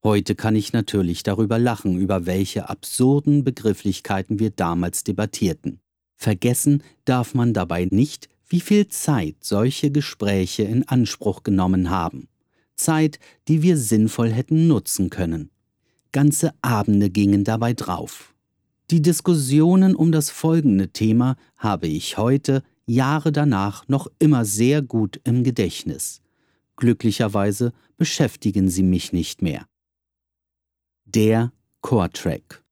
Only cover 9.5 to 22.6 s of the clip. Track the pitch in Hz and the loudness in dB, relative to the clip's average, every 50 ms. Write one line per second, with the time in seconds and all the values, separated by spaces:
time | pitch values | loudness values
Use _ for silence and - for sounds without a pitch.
9.5 | 104 101 110 131 - - - 143 139 147 143 - - _ 107 101 101 98 92 90 | 0 0 0 0 -2 -2 -4 0 0 -2 -4 -4 -8 _ -2 0 0 0 0 -2
10.5 | - - 107 98 113 123 127 - 127 127 117 - - - - 107 95 - _ - | -2 -4 -2 0 0 -2 0 2 2 0 0 0 -4 -6 -4 -6 -6 -4 _ 0
11.5 | 101 95 92 92 95 92 90 85 90 92 82 82 - 65 - _ _ _ _ _ | 0 2 2 2 2 2 0 0 -2 -2 -2 -4 -6 -10 -18 _ _ _ _ _
12.5 | _ _ _ _ _ - - - 160 156 156 151 151 - _ - _ _ _ - | _ _ _ _ _ -4 -2 0 2 2 2 0 0 -6 _ -20 _ _ _ 0
13.5 | 156 160 151 185 175 151 120 107 113 110 110 110 - - 117 117 110 117 - _ | 0 2 4 4 2 2 2 2 2 2 2 2 0 0 -2 0 0 -2 -2 _
14.5 | 160 160 165 165 147 104 - - - - 95 - - - 92 82 82 80 73 - | 2 2 4 4 4 2 0 -4 -4 -2 -2 -4 -2 -4 -4 -4 -4 -6 -8 -12
15.5 | _ _ _ _ _ _ _ _ _ _ _ _ - 139 143 147 147 - - 160 | _ _ _ _ _ _ _ _ _ _ _ _ 0 2 2 4 4 2 -2 -2
16.5 | - _ - 123 117 104 101 - 104 101 101 98 90 104 101 101 101 101 101 107 | -2 _ -4 -2 0 0 2 2 2 4 2 2 2 2 2 4 4 2 2 0
17.5 | 110 110 117 117 117 - - - 90 85 - - - - - _ _ _ _ _ | 0 0 0 -2 -2 -4 -6 -6 -6 -8 -8 -12 -16 -20 -20 _ _ _ _ _
18.5 | _ _ _ _ _ _ _ - 165 165 147 175 170 - - 185 175 151 135 127 | _ _ _ _ _ _ _ 0 0 2 4 2 0 0 0 0 0 2 2 2
19.5 | 139 151 156 170 185 190 190 190 185 - 156 165 160 156 147 - - - - 160 | 2 4 4 6 6 6 6 4 4 2 2 2 2 2 0 -4 -8 -4 0 2
20.5 | 160 165 147 135 101 98 95 90 _ - 107 110 110 120 123 127 131 _ _ _ | 2 2 4 4 2 2 0 -2 _ -2 0 2 2 2 2 2 -2 _ _ _
21.5 | _ _ - 107 101 85 - 78 78 80 - - - - 107 120 135 139 - - | _ _ -2 -2 -2 -2 -2 -4 -4 -4 -6 -8 -4 -2 0 2 2 0 2 0
22.5 | 135 135 | -2 -2